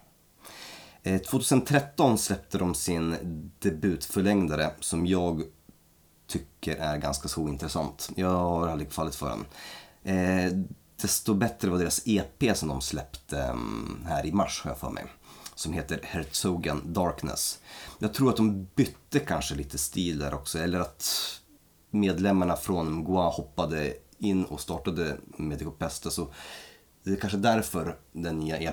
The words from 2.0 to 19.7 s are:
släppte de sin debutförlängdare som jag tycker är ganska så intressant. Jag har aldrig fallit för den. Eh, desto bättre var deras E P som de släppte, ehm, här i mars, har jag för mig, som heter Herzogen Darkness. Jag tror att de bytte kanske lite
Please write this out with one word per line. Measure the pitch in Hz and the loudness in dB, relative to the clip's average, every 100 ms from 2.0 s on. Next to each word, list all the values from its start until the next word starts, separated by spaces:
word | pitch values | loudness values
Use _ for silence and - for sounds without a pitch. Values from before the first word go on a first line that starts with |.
| 143 110 | 4 4
släppte | - 95 - 98 | 2 -2 -2 0
de | 90 | 0
sin | 87 - 85 82 82 87 80 76 - | 0 0 0 0 -2 -4 -8 -10 -2
debutförlängdare | 98 78 98 80 - 104 98 101 85 76 78 - | -2 2 2 0 -2 2 4 4 4 2 0 -2
som | - 82 87 | -2 2 4
jag | 92 87 80 78 - - - _ _ _ _ - | 4 2 0 -4 -12 -20 -20 _ _ _ _ -6
tycker | - - _ 82 78 | -6 -6 _ -4 -2
är | 78 76 | 0 0
ganska | 71 69 76 | 0 -2 -2
så | - 76 | -2 -2
intressant. | 71 80 85 73 - - - | -2 -2 -2 -2 -4 -6 0
Jag | 92 | 2
har | 90 87 82 85 | 4 4 2 2
aldrig | 76 73 | 0 -4
fallit | - 80 | -4 -4
för | 71 71 | -4 -4
den. | 53 - - - - - - | -6 -8 -14 -16 -16 -20 -10
Eh, | - 92 92 92 90 92 90 - _ - | 0 2 4 4 2 0 -2 -8 _ -6
desto | 101 - - | -2 0 2
bättre | 101 113 - 98 | 2 2 0 2
var | 98 | 2
deras | 107 - - | 2 0 2
E | 101 82 - | 2 2 0
P | 120 | 2
som | 98 78 | 2 0
de | 67 | -2
släppte, | - 71 67 - - 71 | -2 -4 -6 -12 -6 -2
ehm, | 64 60 55 55 - - 85 | -2 -2 -4 -6 -6 -8 -4
här | 82 78 | -2 2
i | |
mars, | 95 - - | 2 2 -2
har | - | -6
jag | - | -6
för | 62 | -6
mig, | 53 - - - - - | -8 -10 -16 -20 -20 -16
som | - 82 | -8 -4
heter | 82 76 80 | -4 -4 -6
Herzogen | - 87 71 - 101 87 80 73 71 | -4 -6 -4 -2 0 0 0 -2 -2
Darkness. | 85 87 78 76 - - - - - - - | 0 0 0 -4 -2 -4 -6 -12 -16 -16 -4
Jag | 107 | -2
tror | - 131 | 2 4
att | 110 | 6
de | 110 98 92 | 4 2 0
bytte | - 127 - - 147 | 0 0 -2 -2 0
kanske | - 80 - | 0 -2 -2
lite | 71 69 | -4 -4